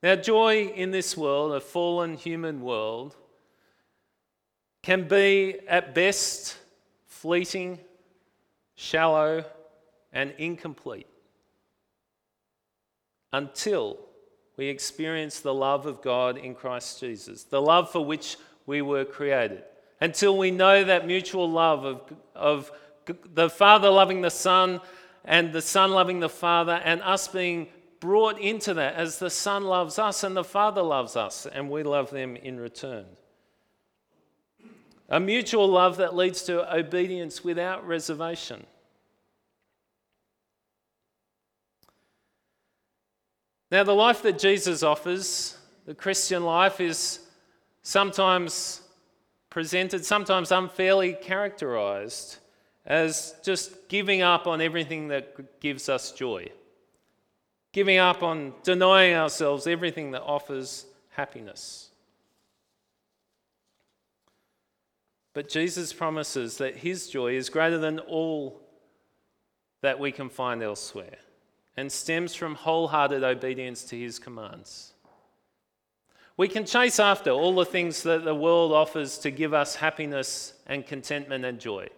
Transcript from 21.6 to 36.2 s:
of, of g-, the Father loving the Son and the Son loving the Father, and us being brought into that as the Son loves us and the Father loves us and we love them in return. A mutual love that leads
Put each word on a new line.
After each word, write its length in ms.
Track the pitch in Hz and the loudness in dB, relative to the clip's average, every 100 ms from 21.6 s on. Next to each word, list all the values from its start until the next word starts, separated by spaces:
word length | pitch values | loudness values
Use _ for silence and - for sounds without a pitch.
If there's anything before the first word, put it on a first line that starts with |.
| 165 151 | 4 4
of, 160 | 135 127 - 156 _ | -2 -8 -14 -20 _
of 380 | - 147 147 139 - - _ - | -2 0 0 -4 -18 -20 _ -14
g-, 80 | 180 - | -12 -8
the 140 | 165 165 | 2 2
Father 400 | - 202 214 202 | 6 10 10 10
loving 320 | 190 190 185 | 8 6 4
the 100 | 180 | -2
Son 500 | - 185 185 185 180 - - - _ | 0 4 6 4 0 -8 -20 -20 _
and 280 | - 165 170 | 2 2 2
the 100 | 160 | -2
Son 300 | 156 196 190 | -2 2 4
loving 260 | 190 185 180 | 4 2 2
the 100 | 165 | -4
Father, 520 | - 175 170 170 170 | -2 2 2 2 0
and 160 | 165 170 | 0 0
us 260 | 190 190 - | 0 0 -2
being 400 | 185 180 170 160 - _ _ | -4 -2 -4 -8 -16 _ _
brought 380 | 170 202 220 208 | 0 4 4 2
into 340 | 202 220 208 | -4 -4 -4
that 220 | 170 139 170 | -2 -2 -2
as 240 | 165 151 | -6 -4
the 100 | 180 | -6
Son 340 | - 202 202 | -4 -2 -2
loves 340 | 196 185 170 156 | 0 0 0 -2
us 260 | 214 196 | -2 -2
and 120 | 196 190 | -4 -4
the 80 | |
Father 380 | 175 202 208 202 | -4 0 2 2
loves 320 | 170 139 117 | 0 0 -2
us 320 | 120 104 - - | -4 -6 -8 -12
and 240 | 139 139 | -10 -8
we 140 | 147 | -6
love 260 | 147 143 127 | -2 -2 -2
them 240 | 139 131 | -6 -10
in 240 | 120 131 127 | -10 -14 -12
return. 480 | 117 - 139 120 92 90 _ _ _ _ _ _ _ _ _ _ _ _ _ _ - - _ _ _ | -12 -12 -12 -12 -14 -20 _ _ _ _ _ _ _ _ _ _ _ _ _ _ -20 -20 _ _ _
A 120 | 156 | -2
mutual 480 | 185 226 233 233 196 | 0 -2 0 2 4
love 300 | 185 185 170 | 6 4 2
that 180 | 180 | -4
leads 260 | 175 | 0